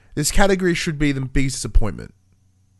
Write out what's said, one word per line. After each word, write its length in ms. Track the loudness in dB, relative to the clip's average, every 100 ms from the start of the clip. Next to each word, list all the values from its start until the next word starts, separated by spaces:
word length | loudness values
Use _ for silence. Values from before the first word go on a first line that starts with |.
| _ -6
this 160 | -2
category 420 | 2 4 2 0
should 240 | -2 -4 -2
be 140 | -2
the 100 | -2
biggest 360 | -2 -2 -2 -4
disappointment 560 | 0 2 2 -2 -14 _ _ _ _ _ _